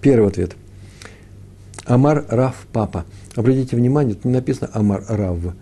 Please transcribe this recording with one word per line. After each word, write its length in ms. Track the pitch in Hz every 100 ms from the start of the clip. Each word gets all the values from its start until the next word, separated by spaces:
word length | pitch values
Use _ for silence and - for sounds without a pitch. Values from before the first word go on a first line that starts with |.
Первый 280 | 139 127 104
ответ. 280 | 92 87 - - - - - - - - - - - - - -
Амар 380 | 123 139 151 -
Рав 380 | 117 131 127 -
Папа. 320 | 117 107 92 - - - -
Обратите 400 | 113 131 127 120
внимание, 380 | 123 143 135
тут 100 | 101 127
не 60 |
написано 380 | 127 123 127 -
Амар 320 | 107 104 98 -
Рав. 300 | 107 98 87 87 87